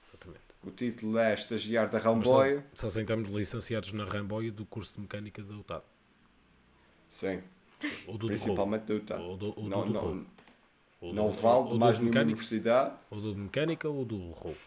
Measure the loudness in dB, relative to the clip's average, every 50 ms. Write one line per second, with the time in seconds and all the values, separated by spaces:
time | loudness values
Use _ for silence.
0 | _ -20 -20 -20 -20 -20 -20 -20 -20 _ -20 _ -14 -14 -8 -4 -4 -4 -4 -4
1 | -4 0 2 4 4 4 2 0 -2 -4 -4 -4 -2 0 2 2 2 2 0 2
2 | 4 4 4 6 6 6 8 8 6 6 2 0 -2 -6 -6 -4 -2 0 0 -2
3 | 0 0 0 -2 -2 -2 -2 -2 0 0 -2 -2 -2 -2 -2 -4 -4 -4 -6 -6
4 | -4 -4 -4 -4 -2 -2 -4 -4 -4 -4 -6 -8 -12 -10 -10 -8 -8 -6 -8 -8
5 | -8 -8 -8 -10 -10 -10 -12 -14 -14 -12 -14 -14 -10 -10 -10 -10 -10 _ _ _
6 | _ _ _ _ _ _ _ _ _ _ _ _ _ _ _ _ _ _ _ _
7 | _ _ -12 -6 -4 -4 -4 -4 -8 -14 _ _ _ _ -14 _ -8 -8 -8 -8
8 | -12 -10 -8 -4 -2 -2 -2 0 0 0 0 2 2 0 0 -2 -2 -2 -4 -4
9 | -2 -6 -8 -6 -6 -8 -8 -6 -6 -6 -6 -6 -6 -2 -2 -2 0 0 0 0
10 | 0 -2 -4 -4 -8 -12 -18 -20 -20 -20 -20 _ _ _ _ _ _ _ _ _
11 | -10 -6 -2 0 2 2 2 4 6 6 6 6 4 4 2 6 6 6 6 6
12 | 2 4 4 4 4 4 2 0 -4 -4 -4 0 2 4 4 4 4 2 -4 -10
13 | -16 _ -10 -6 -6 -4 -4 -6 -6 -4 -2 -2 0 0 -2 -2 -4 -4 -2 -2
14 | -4 -4 -4 -6 -6 -8 -12 -10 -10 -10 -10 -10 -14